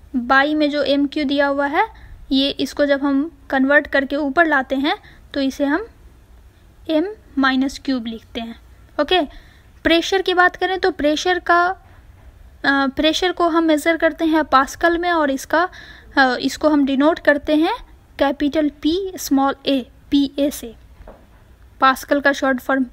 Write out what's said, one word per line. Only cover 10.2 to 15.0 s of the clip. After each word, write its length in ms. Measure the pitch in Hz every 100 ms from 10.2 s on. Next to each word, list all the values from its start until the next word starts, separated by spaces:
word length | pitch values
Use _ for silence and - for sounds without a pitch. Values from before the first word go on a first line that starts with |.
की 120 | 370
बात 220 | 359 359 -
करें 240 | 359 381
तो 120 | 381
pressure 480 | - 285 302 370 359
का, 260 | - 349 359
अ, 120 | 370 - - - - - - - - 269
प्रेशर 680 | 277 277 269 302 311 370
को 160 | 349 339
हम 140 | 330
measure 340 | 330 302 330 320
करते 280 | 320 - 330
हैं 180 | 311 294
Pascal 520 | 262 269 - 339
में 140 | 339